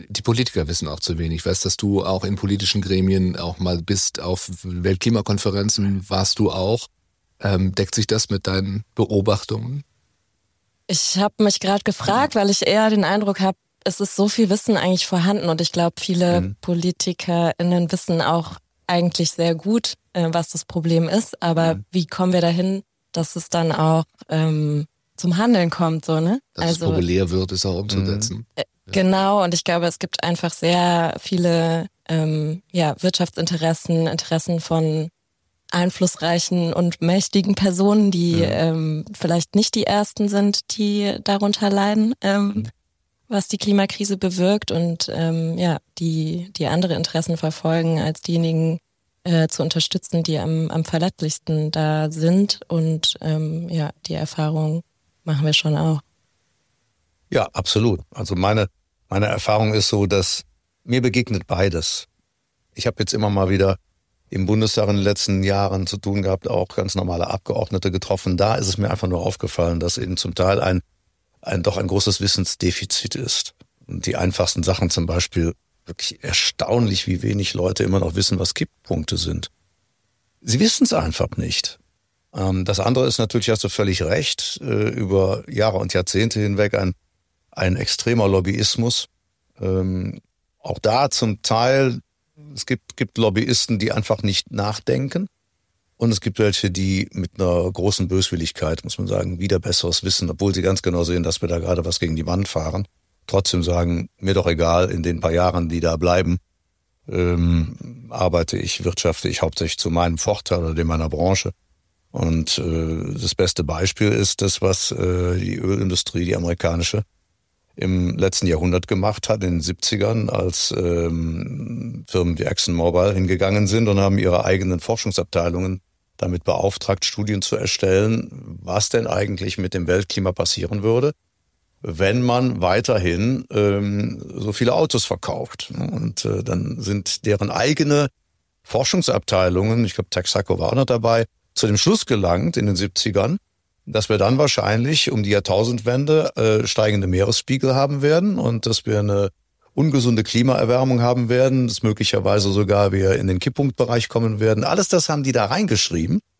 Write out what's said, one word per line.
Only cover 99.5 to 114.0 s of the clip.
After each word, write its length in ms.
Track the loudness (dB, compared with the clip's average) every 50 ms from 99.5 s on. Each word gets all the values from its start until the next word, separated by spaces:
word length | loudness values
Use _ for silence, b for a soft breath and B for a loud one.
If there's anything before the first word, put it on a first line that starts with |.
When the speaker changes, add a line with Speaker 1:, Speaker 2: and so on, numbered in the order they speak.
| 0 0
Speaker 3:
besseres 460 | 0 0 -2 0 0 -2 -2 -2 -2
Wissen, 260 | -2 -2 0 -2 -4
obwohl 240 | -2 0 0 0 2
sie 80 | 2
ganz 200 | 2 0 0 0
genau 200 | 0 0 0 0
sehen, 220 | 0 0 0 0 0
dass 160 | -2 -2 -2
wir 80 | -2 -2
da 100 | -2 -2
gerade 260 | 0 0 0 0 0
was 140 | -2 -2 -2
gegen 160 | -2 -2 -2
die 120 | -2 -2
Wand 200 | -2 -2 -2 -2
fahren, 400 | -2 -4 -4 -4 -2 -4 -4 -6 -8 _ _ _ _ _ _ _
trotzdem 380 | -2 0 0 0 0 0 0 0
sagen, 440 | 0 0 0 0 0 0 -2 -4 -8 _ _
"Mir 140 | -2 0 0
doch 120 | 2 2
egal, 440 | 2 2 2 2 4 4 4 2 2
in 100 | 0 -2
den 160 | -2 -2 -2 0
paar 140 | 0 0
Jahren, 360 | 2 2 2 2 2 0 -2 -2
die 120 | -2 0
da 160 | 0 0 0
bleiben, 420 | 2 2 2 2 2 2 2 0 -2 -4 _ _ _ _ _ _ _ _ _ _ _ _ -6
ähm, 1000 | -2 0 0 2 2 2 2 4 4 2 2 -2 -6 -12 -16 -16 -18 -18 -16 -10
arbeite 480 | -4 -2 0 2 2 2 0 0 -2 -4
ich, 260 | -4 -4 -4 -4 -4
wirtschafte 440 | -4 -2 0 0 -2 -2 -2 -4 -4
ich 140 | -2 -2
hauptsächlich 360 | -2 -2 -2 -2 -4 -2 -2 -4
zu 120 | -2 0
meinem 280 | 0 2 2 2 0 0
Vorteil 400 | 0 -2 -2 -2 -2 -2 -2 0
oder 160 | 0 -2 -2
dem 120 | 0 0
meiner 220 | 0 0 0 -2 -2
Branche." 420 | -2 0 0 2 2 0 -2 -4 -8 _ _ _ _ _ _ _ _ _ _ _
Und, 460 | -6 -2 0 0 0 0 0 -2 -2 -2
äh, 560 | -2 -2 -2 -2 -2 -2 -4 -4 -4 -6 -6
das 200 | -4 -4 -2 0
beste 300 | 0 0 0 0 -2 -4
Beispiel 480 | -4 -2 -2 -2 -2 0 2